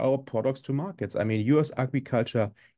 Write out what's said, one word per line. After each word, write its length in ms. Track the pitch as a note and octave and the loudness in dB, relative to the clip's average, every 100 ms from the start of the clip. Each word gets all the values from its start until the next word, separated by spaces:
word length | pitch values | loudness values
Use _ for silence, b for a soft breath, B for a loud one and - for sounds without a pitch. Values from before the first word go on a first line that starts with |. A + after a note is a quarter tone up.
our 180 | C3 C3+ | 0 0
products 420 | C3+ A2 C3 C3+ | -2 -2 -2 -2
to 100 | - | -4
markets? 420 | C#3 F#3+ F3+ G#2 | -4 -4 -6 -6
I 80 | - | -2
mean, 240 | G#2+ A2 A2 | 0 0 4
U 140 | D3+ | 4
S 100 | D3+ - | 2 0
agriculture 760 | C3 C#3 C3+ B2 A2+ A#2+ G#2 b b | -2 -2 0 0 2 0 -2 b b